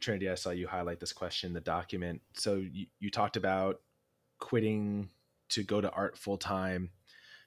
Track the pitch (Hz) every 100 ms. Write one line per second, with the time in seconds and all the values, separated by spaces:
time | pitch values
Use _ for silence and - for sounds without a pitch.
0 | - 101 95 90 92 90 90 95 87 85
1 | 85 - 87 - 90 85 82 85 87 92
2 | 87 85 - - 110 98 95 92 95 _
3 | 101 - 104 110 95 95 95 95 _ _
4 | _ _ _ _ - 120 110 107 104 104
5 | 101 - _ _ _ - 98 104 98 -
6 | 98 - 104 98 - 95 92 92 90 -
7 | _ - - -